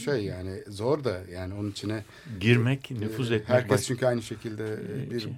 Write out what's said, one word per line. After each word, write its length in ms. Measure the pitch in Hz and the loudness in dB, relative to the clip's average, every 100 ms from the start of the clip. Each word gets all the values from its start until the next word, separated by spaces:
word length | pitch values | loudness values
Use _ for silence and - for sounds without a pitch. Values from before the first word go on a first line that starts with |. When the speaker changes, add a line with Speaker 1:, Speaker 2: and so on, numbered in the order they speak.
Speaker 1:
şey 200 | 123 131 | 2 0
yani 380 | 98 90 92 98 101 | 0 -4 -6 -6 -8
zor 360 | 98 117 156 | -2 0 2
da 180 | 123 90 90 | 0 -2 -6
yani 240 | 90 92 | -8 -6
onun 160 | 101 104 | -4 -4
içine 340 | 101 101 110 - - - 98 | -4 -4 -4 -8 -16 -12 2
Speaker 2:
Girmek, 500 | 107 120 120 135 - | 6 6 6 0 -4
Speaker 1:
e, 20 | |
Speaker 2:
nüfuz 360 | 120 107 110 120 | -6 -4 -2 0
etmek 160 | 113 120 | 0 4
Speaker 1:
herkes 220 | 123 120 | 4 6
Speaker 2:
baş- 160 | 127 - | 2 2
Speaker 1:
çünkü 200 | 120 127 | 2 2
aynı 160 | 120 | 2
şekilde, 420 | 110 110 117 107 110 110 - 135 | -4 -8 -8 -6 -4 -6 -6 -6
e, 40 | |
Speaker 2:
E, 80 | 139 | -4
Speaker 1:
bir 100 | 117 | -6
Speaker 2:
şey. 120 | 107 | -6